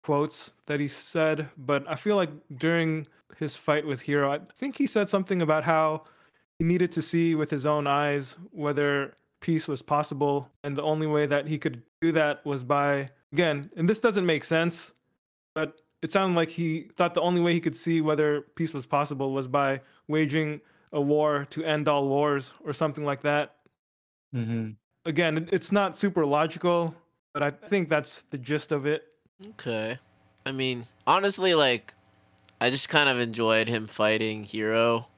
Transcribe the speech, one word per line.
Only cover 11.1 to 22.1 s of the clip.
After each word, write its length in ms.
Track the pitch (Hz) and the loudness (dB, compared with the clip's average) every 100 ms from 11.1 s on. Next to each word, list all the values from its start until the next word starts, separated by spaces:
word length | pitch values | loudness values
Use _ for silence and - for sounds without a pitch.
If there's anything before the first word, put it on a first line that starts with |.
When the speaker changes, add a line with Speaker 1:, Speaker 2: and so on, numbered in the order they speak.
| 151 147 | 0 2
Speaker 1:
that 220 | 143 147 | 0 -2
he 100 | 156 | -4
could 240 | 160 123 - _ | -4 -6 -18 _
do 120 | 165 | 0
that 320 | 160 151 147 147 | 2 2 0 -6
was 180 | 139 | -6
by, 460 | 123 143 143 139 135 _ _ | 0 2 2 0 -4 _ _
again, 360 | 143 170 143 143 - | 0 2 0 -6 0
and 140 | 170 | 2
this 100 | 220 | 4
doesn't 260 | 240 196 180 | 2 2 2
make 200 | 156 - | 0 2
sense, 480 | 160 170 170 - _ _ _ _ _ _ | 2 2 -2 -12 _ _ _ _ _ _
but 280 | - 151 - _ _ | -6 -6 -6 _ _
it 100 | 160 | -2
sounded 220 | 196 190 175 | 2 4 2
like 140 | 165 | 2
he 400 | 165 170 160 - - | 0 -2 -2 -6 0
thought 180 | 175 | 0
the 80 | 175 | 2
only 200 | 170 180 | 2 2
way 120 | 170 | 4
he 60 | 170 | 2
could 160 | 165 - | 0 -4
see 240 | - 165 | 0 0
whether 420 | 151 151 151 147 - - | 2 2 2 0 -4 -6
peace 180 | 165 | -4
was 120 | 143 127 | -4 -2
possible 480 | 143 147 139 135 | -2 0 -2 -2
was 140 | 135 131 | -2 -2
by 320 | 139 139 135 - _ - | 0 2 -2 -6 _ -4
waging 540 | 151 151 151 156 151 _ _ _ | 0 2 0 -2 -6 _ _ _
a 80 | 151 | -2
war 440 | 143 151 151 147 139 | 2 4 4 0 -4
to 140 | - | -6
end 260 | 160 151 151 | -2 0 2
all 180 | 143 | 2
wars 460 | 139 | 2